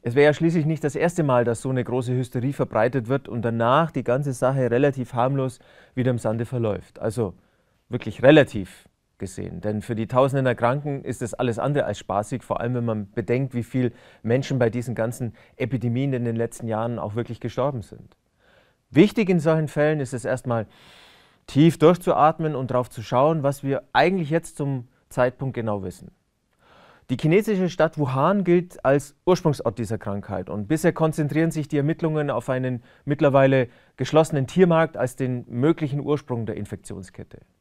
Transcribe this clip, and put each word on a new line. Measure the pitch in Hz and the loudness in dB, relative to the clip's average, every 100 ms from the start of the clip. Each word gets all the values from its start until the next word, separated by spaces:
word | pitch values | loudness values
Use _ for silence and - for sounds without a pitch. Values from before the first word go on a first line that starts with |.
Es | 123 123 | 0 4
wäre | 147 | 4
ja | |
schließlich | 143 165 170 151 | 4 2 2 0
nicht | 160 | -2
das | 147 - | -4 0
erste | 170 170 | -2 0
Mal, | 151 123 120 | 2 2 2
dass | 117 | 0
so | 131 | -2
eine | 131 | -2
große | 113 127 123 | -2 -4 -2
Hysterie | 127 123 127 123 | -2 -2 -4 -4
verbreitet | 143 131 113 117 135 110 | -4 -2 0 0 0 -2
wird | 135 - | -4 -4
und | 117 | -4
danach | 113 113 117 135 165 | -4 0 4 4 2
die | 139 | -2
ganze | 117 123 143 | -2 -2 -2
Sache | 127 127 135 123 | 0 0 2 2
relativ | 117 143 135 120 | 2 2 0 -6
harmlos | 123 127 139 131 - _ - _ | -2 0 0 -4 -6 _ -20 _
wieder | - 127 | -2 0
im | 120 | 0
Sande | 113 113 117 | -2 -4 -4
verläuft. | 127 110 95 - - | -2 -2 -4 -8 -6
Also | 113 117 104 - _ _ _ _ _ | -6 -2 -4 -6 _ _ _ _ _
wirklich | 123 - 104 | -8 -8 4
relativ | 127 156 127 107 92 - _ _ _ _ | 8 8 6 0 -10 -14 _ _ _ _
gesehen. | 95 - 92 85 | -12 -10 -10 -8
Denn | 104 107 | -6 -6
für | - 113 | -6 -6
die | 110 | 0
tausenden | 127 135 139 131 | 2 2 2 0
Erkrankten | 113 120 139 147 139 | 0 0 0 -4 -8
ist | - 123 | -8 -8
das | 120 - | -8 -4
alles | 127 110 | -2 0
andere | 135 143 | -2 0
als | - 104 | -2 -4
spaßig, | - 98 107 131 | -4 -4 -2 -8
vor | - - | -6 -4
allem | 117 | -2
wenn | 123 117 | -2 -2
man | 107 101 | -4 -6
bedenkt, | - 107 120 139 | -8 -2 -2 -2
wie | 123 | -4
viel | 113 131 123 - - - | -4 -2 -2 -4 -20 -10
Menschen | 110 123 135 135 | -2 0 0 0
bei | 120 | 0
diesen | 117 120 110 | 0 -6 -4
ganzen | 113 123 120 - _ _ | -4 -4 -8 -10 _ _
Epidemien | 110 127 120 117 139 | -4 -2 -2 -2 -2
in | 127 120 | -2 -2
den | 113 | -2
letzten | 117 - 117 | -4 -6 -6
Jahren | 107 117 117 | -4 -4 -4
auch | 107 | -6
wirklich | 107 117 117 | -6 -8 -8
gestorben | 117 - 131 135 | -8 -4 -4 -4
sind. | 95 - - _ _ _ _ _ _ _ _ | -12 -18 -20 _ _ _ _ _ _ _ _
Wichtig | 135 202 - 190 | 4 4 4 2
in | 180 | 2
solchen | 151 160 151 | 2 0 0
Fällen | - 151 156 | 0 0 0
ist | 131 | -4
es | 127 110 | -6 -4
erstmal, | 123 131 117 101 _ - - - _ _ _ - | -4 -2 -4 -4 _ -20 -20 -20 _ _ _ -4
tief | 135 165 - | 6 6 8
durchzuatmen | 156 175 185 - 151 160 160 | 6 6 2 4 4 2 -4
und | 139 127 | -4 -2
drauf | 123 123 | -2 -2
zu | - | -8
schauen, | 107 123 147 160 | -2 2 2 2
was | 139 139 | -2 -2
wir | 135 135 - | -4 -4 0
eigentlich | - 160 190 147 | 2 2 2 -2
jetzt | 165 - - | -2 -4 -6
zum | 143 135 120 _ _ | -4 -4 -8 _ _
Zeitpunkt | - 127 127 135 123 | 0 0 0 -6 -4
genau | 113 104 | -4 -4
wissen. | 95 - - _ _ _ _ _ _ - - _ _ | -6 -12 -20 _ _ _ _ _ _ -20 -20 _ _
Die | 127 | -2
chinesische | 156 180 220 196 180 | 2 2 2 0 -2
Stadt | - 165 - | 0 0 0
Wuhan | 139 131 151 202 | -4 0 2 2
gilt | 175 175 175 - 127 | 2 2 2 -4 2
als | 143 - _ - | 2 0 _ 0
Ursprungsort | 175 165 139 117 107 | 2 2 0 -4 -4
dieser | 104 110 | -6 -6
Krankheit | - 101 98 98 - | -6 -8 -6 -8 -6
und | 98 104 | -8 -4
bisher | 156 180 | 0 0
konzentrieren | - 160 156 147 139 160 | 2 -2 0 -2 0 0
sich | 151 143 | -2 -2
die | 147 | -2
Ermittlungen | 143 165 165 156 147 | 0 -2 -2 -2 -2
auf | 117 - | -4 -2
einen | 127 131 123 - _ | -2 -2 -6 -10 _
mittlerweile | - 143 147 135 135 135 123 - _ _ | -6 2 4 6 6 4 0 -6 _ _
geschlossenen | 127 151 160 151 131 | 0 2 2 0 -2
Tiermarkt | - 180 160 160 - | 4 4 4 0 -2
als | 127 - | -6 -2
den | 127 123 117 | -4 -4 -6
möglichen | 120 143 165 151 143 | 0 0 0 -2 -4
Ursprung | 135 147 - 120 110 | -2 -4 -4 -6 -4
der | 101 | -8
Infektionskette. | 101 98 - 92 92 - - - _ _ | -8 -12 -12 -16 -16 -18 -20 -20 _ _